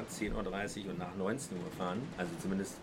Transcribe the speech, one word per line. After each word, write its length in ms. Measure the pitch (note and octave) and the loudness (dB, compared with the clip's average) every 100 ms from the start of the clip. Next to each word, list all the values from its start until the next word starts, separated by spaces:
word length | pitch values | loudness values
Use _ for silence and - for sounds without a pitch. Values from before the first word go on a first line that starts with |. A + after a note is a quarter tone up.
| A2 | 0
zehn 240 | - G#2 | 0 0
Uhr 80 | F#2 | 2
dreißig 420 | G2 F#2+ G2+ - G2 | 2 0 0 -2 -2
und 100 | F2 | -2
nach 160 | F2 F#2+ | -2 2
neunzehn 400 | F#2+ C3 - F2+ | 2 2 0 -2
Uhr 120 | F2 D#2+ | -2 0
fahren, 240 | F#2 F#2+ D3 - | 2 2 0 -2
also 120 | F2 E2 | -2 0
zumindest 360 | F#2+ G2 F#2+ - | 2 2 2 -2